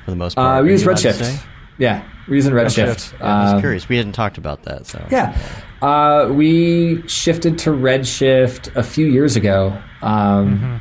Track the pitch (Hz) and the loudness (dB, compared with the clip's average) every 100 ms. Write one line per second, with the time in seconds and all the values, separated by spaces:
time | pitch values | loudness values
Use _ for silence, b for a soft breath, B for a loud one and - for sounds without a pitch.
0 | - 90 87 104 131 131 147 196 - 180 | -8 -6 -4 -2 0 2 4 4 2 2
1 | - 104 120 139 - - - - 123 101 | 0 0 -4 -8 -12 -20 -16 -2 -2 -2
2 | - - - 143 139 127 117 113 104 113 | -8 -16 -4 0 2 2 2 0 0 -2
3 | - - 104 104 101 101 113 98 - 123 | -8 -8 -2 2 2 2 0 -2 -2 -2
4 | 104 101 107 - 76 71 - 67 - - | -2 -4 -6 -6 -10 -10 -12 -14 -14 -14
5 | - 262 - B B B B B 139 147 | -4 -2 0 B B B B B 0 4
6 | 147 147 135 143 156 165 170 170 170 165 | 4 4 2 2 4 4 4 2 2 -2
7 | - - - 165 170 165 - 147 127 131 | -4 -4 -2 0 0 -2 -2 0 0 0
8 | 127 - 135 131 123 123 - - 117 - | -2 -2 2 4 2 -2 -8 -6 -4 0
9 | 156 127 143 113 104 98 98 101 - - | 2 4 2 2 2 2 0 -4 -12 -8
10 | 107 107 101 101 98 101 123 120 | -4 0 2 2 2 0 -2 -4